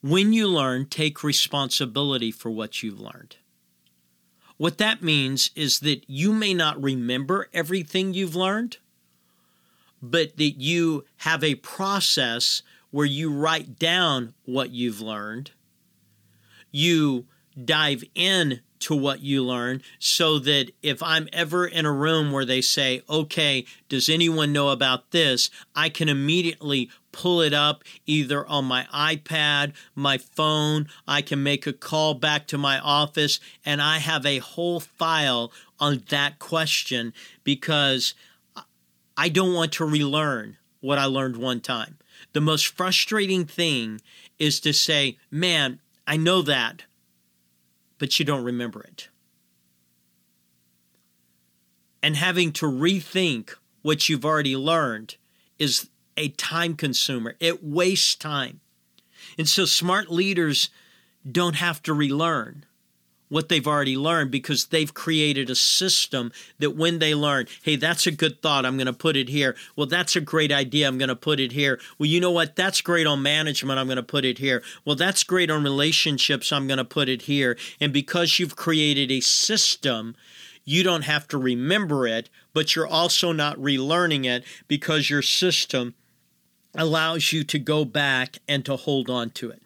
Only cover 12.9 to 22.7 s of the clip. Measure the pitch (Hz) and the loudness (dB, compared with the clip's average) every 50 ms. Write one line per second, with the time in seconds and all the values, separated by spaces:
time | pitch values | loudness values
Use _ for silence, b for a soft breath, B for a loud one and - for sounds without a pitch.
12.9 | - 143 147 143 139 143 160 160 147 143 147 160 160 160 131 135 123 _ 160 165 | -2 0 0 0 0 0 -2 -2 -2 0 0 0 0 0 -2 -8 -8 _ 0 2
13.9 | 170 185 180 165 143 131 120 113 - _ _ - 127 131 131 123 127 120 123 120 | 2 2 2 2 0 0 -2 -6 -12 _ _ -6 -2 -2 -2 -4 -4 -4 -4 -4
14.9 | 110 101 110 110 110 104 104 107 110 120 135 - _ _ _ _ _ _ _ _ | -4 -4 -8 -8 -8 -8 -8 -8 -10 -10 -12 -14 _ _ _ _ _ _ _ _
15.9 | _ _ _ b b b b b b b b b b b b b - 143 151 175 | _ _ _ b b b b b b b b b b b b b -2 0 2 4
16.9 | 170 160 156 147 135 123 123 b b b b b b 143 123 117 160 151 156 147 | 4 4 4 2 0 0 -4 b b b b b b -16 -2 0 2 2 2 2
17.9 | 143 120 - - _ - 175 190 190 185 170 147 131 120 _ _ _ _ - - | 0 -2 -6 -12 _ -2 0 2 2 2 2 0 0 -4 _ _ _ _ -4 -2
18.9 | 160 147 135 143 135 131 143 139 139 135 127 123 127 123 120 123 127 131 B B | 0 0 0 0 -2 -4 -4 -2 0 0 0 0 -2 -2 -2 -4 -4 -6 B B
19.9 | B B - - - - 170 160 156 147 127 139 147 143 131 117 - _ - 151 | B B -2 -2 0 2 2 2 2 2 2 2 2 2 0 -2 -8 _ -4 -4
20.9 | 139 - 165 165 160 160 160 156 - 160 170 156 151 180 180 175 - 165 156 151 | -4 -2 -2 0 0 0 -2 -2 -4 -4 -4 -2 0 -2 -2 0 -2 -2 0 0
21.9 | 147 139 143 156 160 160 151 147 139 135 135 120 131 131 123 - | 0 0 2 2 2 2 2 0 0 -2 -2 0 0 0 2 0